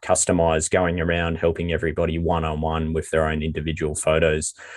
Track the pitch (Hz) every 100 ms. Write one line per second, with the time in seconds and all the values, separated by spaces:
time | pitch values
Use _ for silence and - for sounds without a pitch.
0 | - 90 - 87 82 80 - 92 87 87
1 | 85 85 85 82 85 82 85 80 82 76
2 | 82 82 85 85 80 76 78 80 80 90
3 | - 80 78 78 78 76 78 78 76 76
4 | 78 80 82 78 - - -